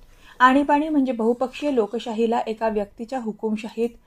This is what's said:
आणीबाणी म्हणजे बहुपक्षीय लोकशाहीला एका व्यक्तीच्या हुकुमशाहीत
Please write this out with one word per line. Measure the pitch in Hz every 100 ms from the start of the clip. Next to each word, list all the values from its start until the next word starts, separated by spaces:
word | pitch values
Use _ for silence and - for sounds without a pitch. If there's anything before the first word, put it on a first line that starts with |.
| - - - -
आणीबाणी | 254 269 294 294 311
म्हणजे | 302 262
बहुपक्षीय | 233 220 240 254 - 294 254
लोकशाहीला | 208 233 240 220 226 233
एका | - 220 226
व्यक्तीच्या | 208 202 - 226 262
हुकुमशाहीत | 220 208 220 214 214 - 233 -